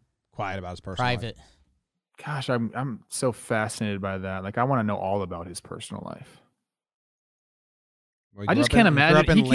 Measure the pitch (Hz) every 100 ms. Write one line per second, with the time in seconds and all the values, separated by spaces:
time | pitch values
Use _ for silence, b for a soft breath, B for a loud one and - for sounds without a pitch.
0 | _ _ _ - 98 95 90 90 95 95
1 | 123 120 113 - b b b _ _ _
2 | _ _ - 147 131 123 113 120 135 107
3 | - - 131 110 - 113 107 - 107 98
4 | 98 95 95 95 95 110 127 131 107 98
5 | 95 101 92 85 90 85 - 87 - -
6 | - - - - _ _ _ _ _ _
7 | _ _ _ _ _ _ _ _ _ _
8 | _ _ _ 101 104 220 - - 208 143
9 | 151 156 160 165 -